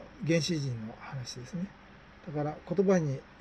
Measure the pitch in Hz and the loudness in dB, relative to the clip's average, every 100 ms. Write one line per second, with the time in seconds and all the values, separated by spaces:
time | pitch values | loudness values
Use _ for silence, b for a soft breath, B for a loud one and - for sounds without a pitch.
0 | - - 156 165 151 160 139 117 110 - | -14 -6 2 2 4 0 0 -4 -6 -10
1 | - 135 123 127 120 170 196 - - - | -10 -8 -8 -10 -8 -6 -6 -8 -20 -20
2 | - - - 147 147 - - 175 196 185 | -20 -16 -8 -2 -2 -4 -4 2 6 6
3 | 151 135 - - | 4 -2 -8 -18